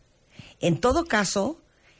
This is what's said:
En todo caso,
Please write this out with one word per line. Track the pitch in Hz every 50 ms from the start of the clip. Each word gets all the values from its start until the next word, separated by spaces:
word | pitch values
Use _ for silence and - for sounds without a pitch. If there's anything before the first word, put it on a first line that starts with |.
| _ _ _ _ _ _ _ - - - - _
En | - 175 160 -
todo | - 247 269 339 339
caso, | - 240 208 196 - - 202 196 262 330 - _ _ _ _ _ _ _ _